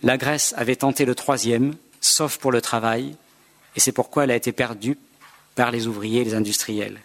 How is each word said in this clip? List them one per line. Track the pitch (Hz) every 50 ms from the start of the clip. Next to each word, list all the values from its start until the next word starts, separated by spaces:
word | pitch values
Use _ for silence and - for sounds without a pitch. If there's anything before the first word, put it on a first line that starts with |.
| -
La | 123 127 131
Grèce | 123 139 151 147 - - - -
avait | 123 113 127
tenté | - - 139 135 - 147
le | 123 123
troisième, | - - - 139 123 104 113 120 117 127 139 151 160 _ _ _ _
sauf | - - - - 156 147 - -
pour | - 135
le | 123 120
travail, | 113 - - 117 110 113 113 117 131 139 151 - _ _ _ _ _ _ _ _ _ _ _
et | -
c'est | - - 123
pourquoi | - 120 - - 147 143
elle | 135
a | 120
été | 117 - -
perdue | 110 - 127 117 117 104 104 120 147 - - _ _ _ - - - - _ _ _
par | - 123 120
les | 120 120 113 113
ouvriers | 113 104 101 110 110 120
et | 123
les | 113 110
industriels. | 110 107 104 107 - - - 110 104 101 104 101 107